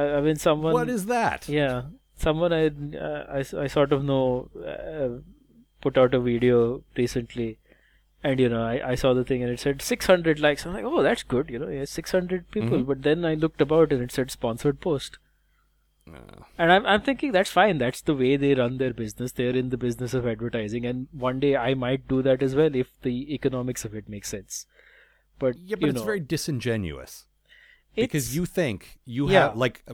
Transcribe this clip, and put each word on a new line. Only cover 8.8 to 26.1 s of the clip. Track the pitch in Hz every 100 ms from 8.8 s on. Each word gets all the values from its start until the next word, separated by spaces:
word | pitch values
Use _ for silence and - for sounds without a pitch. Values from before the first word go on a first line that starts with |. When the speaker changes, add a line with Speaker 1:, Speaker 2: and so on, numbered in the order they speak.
| 131
Speaker 1:
I | 123
saw | 135
the | 127
thing | 123 131
and | 123
it | 120
said | 143 139 -
six | 247 -
hundred | 180 165 147
likes. | 151 143 170
I'm |
like, | 202 220
"Oh, | 330
that's | 143 226 - 123
good, | -
you | 117
know, | 175 143
yeah, | 139
six | - 160
hundred | 185 180 185 - 214
people." | 113 139
Speaker 2:
Mm-hmm. | 131
Speaker 1:
But | 135
then | 139 160
I | 170 156
looked | 156 -
about | 143 160 156
and | 139
it | 123
said | - 127
sponsored | - 120 113 147 139 185
post. | 139 - - _ _ _ _ _ _ _ _ -
Speaker 2:
Uh. | 73 58 - - -
Speaker 1:
And | 170
I'm, | 185 190
I'm | 202
thinking | 277 254 294
that's | 190 196
fine. | 175 208 160
That's | 147 -
the | - 143
way | 127 139
they | 139 131
run | 120 131
their | 131
business. | 120 110 - 123
They're | - 123 127
in | 127
the | 123
business | 123 120 123 127
of | 120
advertising, | 110 117 117 107 120 120
and | 127 131
one | 147 127 131
day | 143 135
I | 117 135
might | 123 131 -
do | 131
that | 131 131
as | 135 135
well | 156 131
if | 127 _
the | 135 123 147
economics | 139 135 127 123 123 113
of |
it | 107 104
makes | 104 -
sense. | 104 95 - - _ _ _ _ _ _ _
But, | 131 143
Speaker 2:
Yeah, | 185 208
but | 156
Speaker 1:
you |
Speaker 2:
it's | 127
Speaker 1:
know, |
Speaker 2:
very | 110